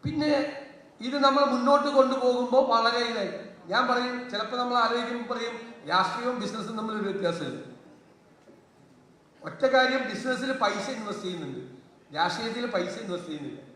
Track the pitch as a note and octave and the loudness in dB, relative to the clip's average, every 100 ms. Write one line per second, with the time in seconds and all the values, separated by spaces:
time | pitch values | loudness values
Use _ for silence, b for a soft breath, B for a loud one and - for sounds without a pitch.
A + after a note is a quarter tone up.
0 | D4+ D4+ D4+ C#4+ D4 - - - - - | -4 0 2 2 0 -6 -14 -20 -20 -10
1 | A#3 C#4 C#4 C4+ C#4 B3 B3 C#4+ C#4+ C#4 | -4 4 4 6 4 4 6 4 6 6
2 | C4 C4 B3 B3 B3 B3+ C4 A3+ A3+ A#3+ | 4 4 2 2 4 4 6 4 4 2
3 | A#3 A3+ F#3 - - - E3+ G#3 B3 B3 | 0 -2 -4 -6 -12 -16 -2 0 2 2
4 | B3 B3 - G#3 A3 B3 B3 B3 A3+ A#3 | 0 -4 -6 -4 -4 -2 0 2 2 2
5 | A#3+ A#3+ A#3 A#3 A3+ A3+ - - F#3 F3+ | -2 -6 -4 -4 -4 -8 -12 -14 0 0
6 | F#3+ A#3 B3 B3 G3+ A3 G3+ A3+ A3 G#3+ | 2 0 -2 -2 -6 -6 -8 -6 -4 -4
7 | G3 F3 F3 E3 B2+ - - - - - | -4 -2 -2 -2 -6 -8 -12 -18 -20 -20
8 | _ _ _ _ - - _ _ - _ | _ _ _ _ -20 -20 _ _ -20 _
9 | _ _ _ _ - - C4 B3+ B3+ C4 | _ _ _ _ -14 0 4 6 4 2
10 | A3 F#3+ B3 B3 C4 C4 G#3 G3 - A3 | -2 -4 -4 -2 -2 0 0 0 -4 -6
11 | G#3+ - F#3 E3+ D3 B2 B2+ - - - | -6 -8 -8 -8 -8 -10 -12 -18 -20 -20
12 | _ D3 F3+ - A3+ A3+ A#3+ F#3+ F3+ A3 | _ -2 0 0 -6 -4 -2 -2 -4 -6
13 | G#3 F3 E3 D3+ C#3 - - | -6 -8 -6 -10 -10 -12 -18